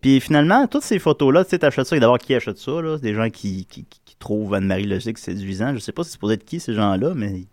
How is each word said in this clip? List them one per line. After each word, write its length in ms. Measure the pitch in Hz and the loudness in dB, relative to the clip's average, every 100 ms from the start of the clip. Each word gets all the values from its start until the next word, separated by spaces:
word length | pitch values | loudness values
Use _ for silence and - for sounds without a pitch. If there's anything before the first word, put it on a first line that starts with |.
Puis 180 | 135 135 | 6 4
finalement, 460 | - 151 151 220 277 | 4 2 6 4 2
toutes 160 | 285 | -2
ces 160 | - 202 | -2 0
photos-là, 460 | 165 143 139 151 | 2 2 4 4
tu 80 | 185 | 2
sais, 80 | 175 | 2
t'achètes 260 | 147 139 131 | 2 0 0
ça, 120 | 160 | 4
d'abord, 180 | 117 120 | 4 4
qui 160 | - | 2
achète 240 | 127 - 101 | -2 -2 -10
ça, 240 | - 151 | -6 -6
là ? 140 | 160 156 | -4 -4
C'est 60 | |
des 100 | 123 | -4
gens 160 | 104 113 | -2 -2
qui, 380 | - 101 95 92 | -4 -8 -8 -10
qui, 180 | - - | -16 -20
qui 300 | _ _ _ | _ _ _
trouvent 380 | - 107 104 101 | -6 -4 -2 -2
Anne-Marie 300 | 95 95 101 | 0 0 -2
Lozic 320 | 95 113 110 | -4 -4 -8
séduisant. 540 | - 95 98 95 117 131 | -8 -8 -8 -4 -4 -4
Je 40 | |
sais 120 | - | -8
pas 100 | - | -8
si 60 | 170 | -8
c'est 40 | |
supposé 200 | - 104 | -6 -2
être 100 | 110 | -2
qui, 160 | _ 175 | _ -10
ces 140 | - | -6
gens-là, 400 | 110 104 95 135 170 | -2 0 0 -2 -2
mais 280 | 104 95 92 | -6 -6 -10